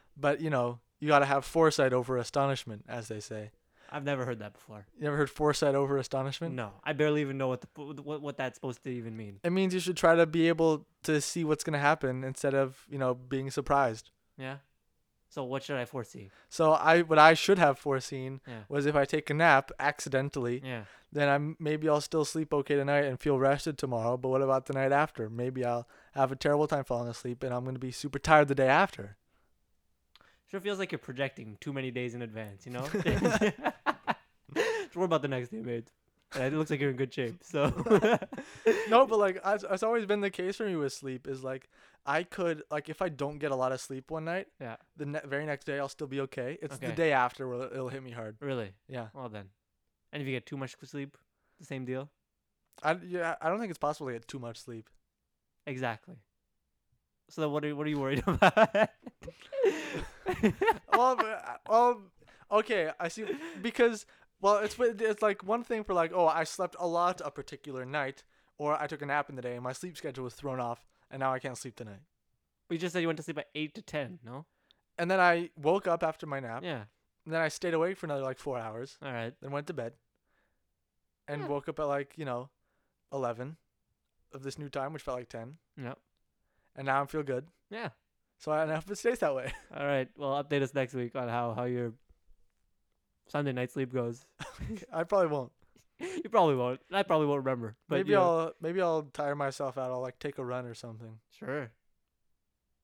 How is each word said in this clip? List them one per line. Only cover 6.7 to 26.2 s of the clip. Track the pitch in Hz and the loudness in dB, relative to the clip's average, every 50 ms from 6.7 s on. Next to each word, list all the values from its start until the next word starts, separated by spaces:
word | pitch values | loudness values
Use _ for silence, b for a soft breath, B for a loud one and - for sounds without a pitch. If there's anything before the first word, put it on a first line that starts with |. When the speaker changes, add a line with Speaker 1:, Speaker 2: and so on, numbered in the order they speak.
| 104 - - | -12 -8 -6
Speaker 2:
I | 151 | -4
barely | 151 135 151 151 151 151 | 0 2 2 2 4 2
even | 147 135 135 135 | 0 -2 -2 -2
know | 135 127 | -2 -2
what | 127 127 | -2 -4
the, | - - _ 151 143 147 147 143 | -8 -14 _ -16 -14 -12 -12 -12
what, | 139 147 151 143 | -10 -8 -8 -8
what | 147 143 135 | -8 -8 -6
that's | - 131 123 - | -4 -6 -6 -6
supposed | - - 131 120 - - | -6 -8 -8 -8 -8 -8
to | 135 | -8
even | 123 120 113 113 110 | -8 -6 -8 -8 -10
mean. | 113 107 101 98 - | -10 -12 -12 -12 -4
Speaker 1:
It | - 175 | -2 0
means | 180 190 190 185 180 | 2 2 2 2 2
you | 185 | 0
should | 160 180 170 | -2 -2 2
try | - - 165 165 | 6 6 8 8
to | 170 165 | 8 6
be | 156 160 165 165 | 6 6 4 6
able | 170 165 160 165 160 156 151 - _ _ _ | 6 6 6 4 4 4 2 -2 _ _ _
to | - 165 156 147 | 0 2 2 2
see | - - - 175 | 2 0 -2 -2
what's | 160 151 151 151 - | 0 0 0 0 0
gonna | 160 151 143 | -2 0 4
happen | 143 147 160 - - 127 127 131 | 4 4 4 4 0 -2 -2 -4
instead | 131 131 131 - - 139 135 | -6 -8 -6 -2 -2 2 2
of, | 139 135 131 131 - - _ | 2 2 0 -2 -10 -14 _
you | 143 135 | -4 0
know, | 131 127 123 | 0 0 0
being | 127 127 127 139 131 135 135 | -2 -4 -4 -4 -4 -2 -2
surprised. | - 143 135 - 143 139 135 117 110 - - - _ _ _ _ _ - | -4 -4 0 2 4 4 4 2 0 -4 -10 -18 _ _ _ _ _ -12
Speaker 2:
Yeah? | 131 131 139 139 - _ _ _ _ _ _ _ _ _ _ _ _ _ | -10 -10 -10 -12 -16 _ _ _ _ _ _ _ _ _ _ _ _ _
So | - 151 | -8 -8
what | 131 123 135 135 - | -4 -4 -4 -4 -4
should | - 143 | -4 -4
I | 127 120 | -4 -4
foresee? | - - 127 110 - - 147 101 95 b b b b | -4 -6 -8 -8 -8 -12 -16 -16 -18 b b b b
Speaker 1:
So | - - 160 156 | 0 4 4 6
I, | 160 - 139 160 165 175 | 6 6 6 6 6 6
what | 170 160 156 151 | 6 6 8 10
I | 151 160 165 | 12 10 10
should | - - - 202 185 | 8 4 4 6 6
have | 165 143 131 - | 6 6 6 2
foreseen | - 147 135 131 - - 139 131 131 131 135 131 - | -2 -2 -2 -2 -2 -6 -8 -8 -8 -8 -10 -12 -12
Speaker 2:
Yeah. | 131 120 110 101 - | -14 -14 -14 -10 -4
Speaker 1:
was | 143 143 139 | -2 0 0
if | 147 151 | 2 4
I | 143 139 | 2 2
take | - 165 151 - - | 2 0 -2 -2 -2
a | 147 | 2
nap | 156 170 165 139 135 - - - - | 4 6 8 8 6 4 0 -4 -2
accidentally, | 135 147 - - - 147 135 131 139 139 - 139 120 120 123 131 139 | -2 -2 -2 -2 -4 -2 0 0 0 -2 -4 -4 -2 -2 -4 -4 -6
Speaker 2:
Yeah. | 131 123 113 101 B B B B _ | -8 -10 -10 -10 B B B B _
Speaker 1:
then | - 147 143 143 | -2 0 2 4
I'm, | 139 143 147 156 160 - | 4 2 2 -2 -6 -4
maybe | 160 151 156 151 151 156 | -2 -2 -2 0 4 4
I'll | 147 147 | 4 4
still | - - 165 156 147 | 2 0 0 0 0
sleep | - - 160 151 - 156 | 0 -2 -4 -2 0 0
okay | 143 135 - 143 | 0 2 2 0
tonight | 143 139 143 143 143 143 | 2 2 2 2 2 2
and | 135 127 - | 2 -2 0
feel | - 151 139 127 | 2 2 4 6
rested | 135 135 143 135 - 160 139 | 6 4 4 4 0 -4 -4
tomorrow. | - 143 131 120 113 110 120 127 | -4 -4 -2 -2 0 0 0 0
But | 127 127 131 | 0 0 2
what | 131 135 | 2 2
about | 139 135 131 131 127 | 4 4 2 2 0
the | - 135 | -2 -2
night | 135 135 135 | 0 2 4
after? | 139 143 156 - - - 113 107 | 4 4 4 2 -2 -6 -8 -6
Maybe | 113 120 123 131 131 127 120 | -6 -4 -4 -4 -4 -2 -2
I'll | 120 120 120 120 B B B B B B | -2 -2 -4 -6 B B B B B B
have | 139 | 2